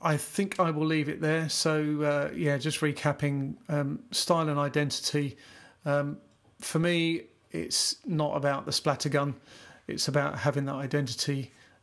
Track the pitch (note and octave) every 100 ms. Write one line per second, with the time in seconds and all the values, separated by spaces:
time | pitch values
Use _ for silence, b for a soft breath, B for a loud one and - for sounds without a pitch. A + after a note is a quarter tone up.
0 | E3+ D3+ - - G3 - E3+ D3+ D#3 D#3
1 | D3+ - D#3 D#3+ D#3+ - D#3+ D#3 D3+ D3+
2 | D3 D3 D3 - D#3 C#3+ C#3+ - D3+ D3
3 | D3+ C#3+ D3 C#3 C3+ - - D3 C#3 D3+
4 | - - - E3+ D#3 C#3+ C#3+ D3+ D3 -
5 | - D3 C#3+ - B B B B D3 C#3+
6 | C#3+ - - _ _ - - D#3+ E3+ E3+
7 | E3 E3 - _ _ E3 D#3+ - - -
8 | D4 D#3+ D3+ D3 C#3+ C#3 - C#3 D#3+ C3+
9 | D3 C#3+ C#3+ C3 B B B B B -
10 | - C#3 C#3+ C#3 D3 C#3+ C#3 C#3 C3+ D3
11 | C3+ A#2 - C#3 A#2+ B B B